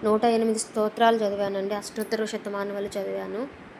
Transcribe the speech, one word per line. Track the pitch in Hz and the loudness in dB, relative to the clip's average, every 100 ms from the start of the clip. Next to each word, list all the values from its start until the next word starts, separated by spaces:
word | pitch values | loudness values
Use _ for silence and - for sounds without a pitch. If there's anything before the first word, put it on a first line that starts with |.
నూట | 220 214 | 4 4
ఎనిమిది | 240 226 226 220 | 4 4 2 0
స్తోత్రాలు | - 226 214 214 226 226 | -2 0 0 4 4 6
చదివానండి, | 208 202 202 196 196 | 2 0 -2 -2 -2
అష్టోత్తర | 208 202 226 214 220 | -4 -6 -6 -2 -2
శతమానవాలు | 214 214 208 202 202 202 202 | -2 -4 -6 -4 -4 -4 -4
చదివాను. | 202 196 196 190 196 277 - - - | -4 -4 -4 -6 -6 -8 -10 -18 -18